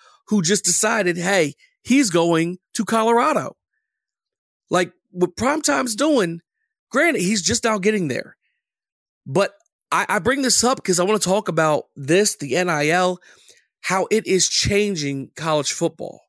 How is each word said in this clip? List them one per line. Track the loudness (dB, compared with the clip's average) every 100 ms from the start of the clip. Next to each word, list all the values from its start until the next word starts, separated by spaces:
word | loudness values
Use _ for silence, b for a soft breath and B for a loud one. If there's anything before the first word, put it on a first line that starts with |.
| b b b
who | 0
just | 2 0
decided, | 0 0 0 0 0 -2
hey, | 0 0 0 -4 b b
he's | 0 2 4
going | 2 2 2 0 -4 _
to | -6
Colorado. | -2 0 2 2 2 0 -4 -10 _ _ _ _ _ _ _ _ _ _ -4
Like, | -2 -2 -6 _
what | -2 -2 0
Prime | -2 0
Time's | 0 0 -2 0
doing, | 2 2 0 -4 -12 _ _ _ _
granted, | 0 2 2
he's | 0 0
just | -2 -2
now | 0 0
getting | 0 0 -2
there. | -6 -10 -16 _ _ _ _ _ _ _ _ -4
But | -2 -2 -4 _ _ -4
I, | -2 0
I | -2
bring | 0 0
this | 0 2
up | 2 0
'cause | 0 0
I |
wanna | 2 0
talk | 0 0 0
about | 0 2 0 -4 -8
this, | 0 2 2 -2
the | -4 -2
N | 0
I | 0 0
L, | 2 0 -2 b b b b b _
how | -4 -2 0
it | 0 2
is | 0 0
changing | 0 0 0 0 -2 -4 -6 -8 -8
college | -2 -2 -2
football. | -2 -4 -4 -14 -16